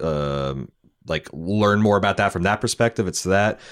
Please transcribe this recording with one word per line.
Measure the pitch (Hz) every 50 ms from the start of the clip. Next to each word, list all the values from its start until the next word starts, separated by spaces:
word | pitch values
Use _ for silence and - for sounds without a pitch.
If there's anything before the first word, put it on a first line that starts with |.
um, | - 82 76 73 73 71 69 69 69 67 67 67 62 - _ _ _ _ _ _ -
like, | - 80 78 - -
learn | - 76 82 92 104 107 104 101 104 104
more | 107 104 101
about | 98 101 101 95
that | - 101 98 -
from | 90 85
that | 98 107 -
perspective, | - 113 - - 117 117 - - 101
it's | 90 85 - -
that. | 92 95 98 104 110 - - - -